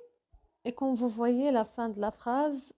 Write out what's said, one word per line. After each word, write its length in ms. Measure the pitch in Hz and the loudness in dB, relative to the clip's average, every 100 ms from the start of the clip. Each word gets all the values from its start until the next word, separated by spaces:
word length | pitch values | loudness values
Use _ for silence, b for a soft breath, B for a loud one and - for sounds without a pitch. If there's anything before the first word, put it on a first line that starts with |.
| - _ _ - _ _ | -2 _ _ -20 _ _
Et 100 | - | -8
comme 200 | 240 269 | -4 0
vous 140 | 254 247 | 0 0
voyez, 440 | 220 233 247 277 | 0 2 2 4
la 140 | 262 220 | 2 0
fin 240 | - 233 | -2 -6
de 100 | 202 | -2
la 120 | 202 | -4
phrase, 640 | 214 - 247 302 285 254 | -4 -2 0 0 -2 -8